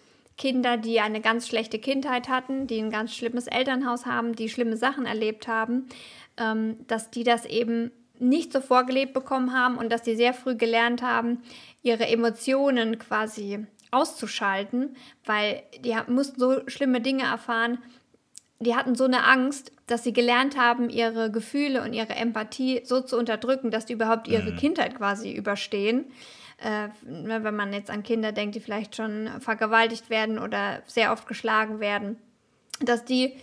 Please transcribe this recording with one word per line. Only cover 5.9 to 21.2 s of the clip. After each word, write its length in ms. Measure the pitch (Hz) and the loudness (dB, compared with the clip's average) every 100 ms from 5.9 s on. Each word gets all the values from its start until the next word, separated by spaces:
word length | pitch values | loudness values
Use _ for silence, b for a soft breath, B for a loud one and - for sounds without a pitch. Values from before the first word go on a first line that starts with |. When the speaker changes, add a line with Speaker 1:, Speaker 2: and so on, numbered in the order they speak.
| B B B B - | B B B B -4
Speaker 1:
ähm, 380 | 220 220 220 226 - | -2 0 -2 -4 -4
dass 240 | 220 - | -4 -4
die 120 | 233 | -4
das 220 | 233 233 | 0 0
eben 460 | - 226 233 233 240 - _ - | 0 -2 0 -2 -4 -8 _ 0
nicht 320 | 247 311 - | 2 2 2
so 80 | 269 | -4
vorgelebt 540 | 262 254 254 262 269 | 4 2 4 0 0
bekommen 400 | 269 262 262 254 | -2 -2 0 0
haben 240 | 254 247 247 | 2 2 0
und 120 | 226 | -2
dass 120 | 233 | -2
die 140 | 240 226 | 0 2
sehr 160 | 240 | 2
früh 220 | 254 262 | 2 -4
gelernt 460 | 233 226 226 240 240 | 0 2 4 4 2
haben, 400 | 247 233 233 240 B B B B | 0 0 0 -4 B B B B
ihre 220 | 247 226 226 | 0 2 2
Emotionen 920 | 226 233 226 262 269 277 247 226 220 | 2 2 0 0 4 4 4 2 -2
quasi 680 | - 220 214 214 202 202 214 _ _ | -2 -2 -2 -6 -8 -8 -10 _ _
auszuschalten, 1040 | 262 254 - 214 - 202 196 202 247 277 B B B | 0 0 -2 -8 -2 0 0 -2 -2 -2 B B B
weil 380 | - 208 208 - - - | -2 0 0 -2 -8 -6
die 120 | 240 | -2
ha-, 100 | 226 - | -2 2
mussten 300 | 254 277 254 | 0 0 2
so 220 | 254 269 - | 2 2 -2
schlimme 340 | - 269 247 | 0 2 2
Dinge 220 | 262 269 | 2 0
erfahren, 540 | 247 233 - 226 233 247 B B _ _ _ - - - | 0 -2 -2 0 0 -2 B B _ _ _ -20 -20 -4
die 160 | 233 | 0
hatten 200 | 240 - | 2 2
so 100 | 240 | 2
eine 180 | 262 254 | 4 6
Angst, 460 | - 262 262 285 - - - | 6 6 4 -4 -12 -18 -4
dass 160 | 233 | -2
sie 80 | 240 | 2
gelernt 440 | 247 240 240 277 285 | 2 4 4 2 4
haben, 320 | 240 247 240 | 4 4 0
ihre 420 | 233 226 226 | 0 0 0